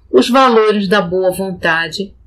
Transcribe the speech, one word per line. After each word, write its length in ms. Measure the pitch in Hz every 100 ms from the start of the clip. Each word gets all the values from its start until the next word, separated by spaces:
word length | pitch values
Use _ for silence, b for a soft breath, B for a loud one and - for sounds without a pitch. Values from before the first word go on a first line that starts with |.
| _
os 200 | - 240
valores 580 | 262 254 226 214 208 190
da 140 | 208
boa 300 | 175 185 185
vontade 840 | 185 190 180 175 165 165 156 196 -